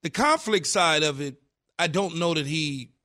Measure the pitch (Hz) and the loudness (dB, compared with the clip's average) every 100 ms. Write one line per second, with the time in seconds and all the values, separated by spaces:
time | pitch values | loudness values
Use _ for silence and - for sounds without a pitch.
0 | 170 - 285 320 220 208 151 202 175 156 | -6 0 2 2 2 0 2 2 4 4
1 | 151 139 143 135 _ _ _ - 170 160 | 2 -2 -8 -10 _ _ _ -4 -2 0
2 | 196 165 170 160 139 160 151 139 120 _ | -2 -2 -2 -2 -2 -4 -4 -6 -12 _